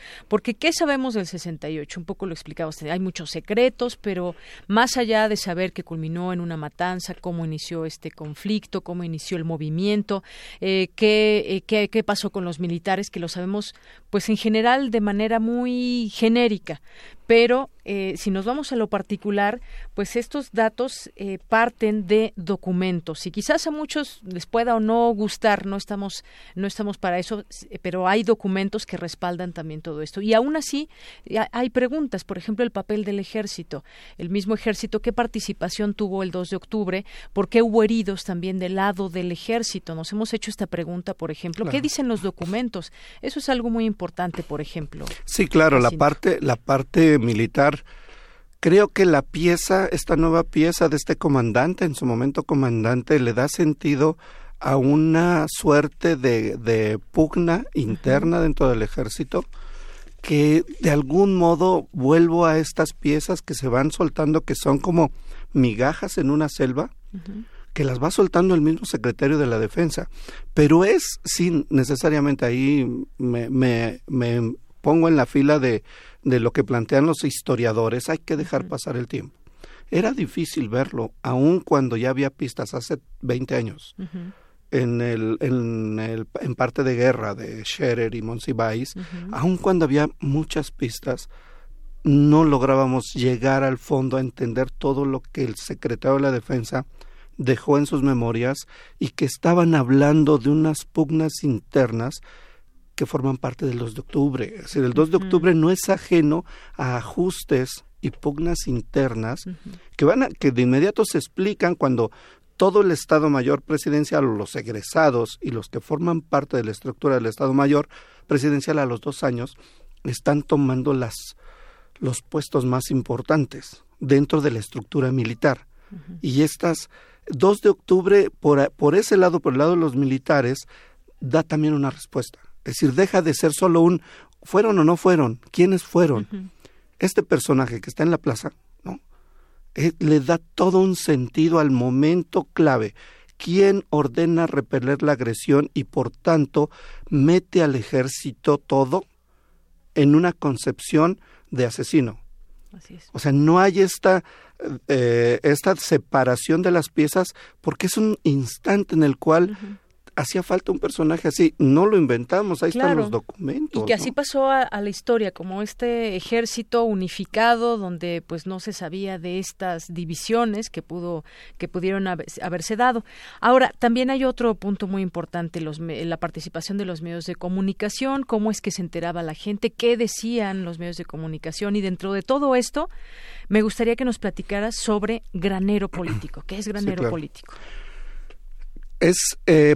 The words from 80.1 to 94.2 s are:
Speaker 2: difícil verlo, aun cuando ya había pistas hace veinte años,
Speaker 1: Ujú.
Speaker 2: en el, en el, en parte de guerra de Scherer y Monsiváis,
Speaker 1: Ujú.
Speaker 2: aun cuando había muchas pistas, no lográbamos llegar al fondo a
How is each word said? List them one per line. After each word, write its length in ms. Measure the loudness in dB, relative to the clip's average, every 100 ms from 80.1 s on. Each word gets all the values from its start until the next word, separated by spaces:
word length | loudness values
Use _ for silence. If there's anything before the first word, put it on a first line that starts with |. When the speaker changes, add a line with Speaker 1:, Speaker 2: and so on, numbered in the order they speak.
Speaker 2:
difícil 560 | -2 -6 -4 -6 -4 -2
verlo, 440 | -2 -2 -4 -8 -8
aun 380 | -4 2 4 2
cuando 360 | 2 0 2 -2
ya 140 | -2
había 200 | 0 -2
pistas 440 | -4 -8 -6 -8
hace 240 | -8 -8 -8 -10 -10
veinte 340 | -4 -4 -2
años, 400 | -4 -4 -8 -18 -16
Speaker 1:
Ujú. 360 | -14 -12 -14 -16 -20 _ _
Speaker 2:
en 280 | -2 0 0
el, 360 | -2 -2 -2 -2
en 580 | -2 -2 -2 -4 -4 -4
el, 260 | -6 -8 -8 -8
en 140 | -6 -2
parte 260 | -2 0
de 140 | 0 2
guerra 380 | 2 2 -2 -8
de 280 | -10 -10
Scherer 480 | -10 -4 -2 0 -2 -4
y 60 |
Monsiváis, 720 | -8 -8 -6 -2 -2 -2 -6 -10
Speaker 1:
Ujú. 100 | -12 -12 -10
Speaker 2:
aun 260 | -2 0 0
cuando 280 | 2 2
había 240 | 4 2 0 -2
muchas 540 | -2 -2 -2 -4 -6
pistas, 560 | -6 -6 -6 -6 -6 -8 -20 -20 -20 -20 -18 -18 -4
no 400 | 2 6 6 6
lográbamos 680 | 6 4 4 4 2 0 -4
llegar 480 | -2 0 0 0 2
al 160 | 0 -2
fondo 380 | -2 -2 0
a 40 | -2